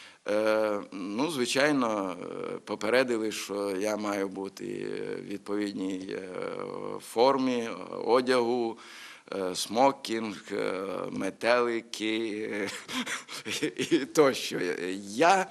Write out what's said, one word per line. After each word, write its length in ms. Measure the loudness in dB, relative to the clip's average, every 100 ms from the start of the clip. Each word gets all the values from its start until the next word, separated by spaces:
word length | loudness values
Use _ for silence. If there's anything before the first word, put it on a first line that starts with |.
| -20 -12 -2
Е, 500 | 0 4 4 2 0 -4
ну, 400 | -8 -6 -2 -2
звичайно, 840 | 0 0 4 4 4 2 2 -2 -4
е, 360 | -8 -6 -6 -8 -6
попередили, 680 | -4 2 4 4 2 0
що 440 | -4 -4 -4 -2 0
я 180 | 0 -2
маю 320 | -2 -2 -2
бути 360 | -4 -8 -8 -8 -6 -6 -6 -6 -6
в 80 | -8
відповідній, 800 | -10 -4 -2 -2 -2 -4 -4 -6
е, 180 | -8 -8 -6 -6 -6 -6 -6 -8 -8
формі, 680 | -4 6 6 6 2 0 -2 -6 -8 -4 4
одягу, 720 | 4 6 4 4 2 0 -4 -14 -16 -18 -18 -8 -4
е, 200 | -2 -2
смокінг, 880 | -2 4 4 4 -2 -2 -2 -6 -6
е, 320 | -2 -2 -2 -4 -4 -6
метелики, 1400 | -4 -4 0 2 4 2 -2 -6 -6 -4 -2 -4 -6 -6 -4 -6 -8 -8 -6 -6 -8 -8 -10 -6
<laughs> 160 | -4
і, 40 | -4 -2 2 2
і 100 | 4
тощо. 540 | 6 6 6 -2 -2 -2 -2 -4 -4
Я 460 | -6 4 6 6 2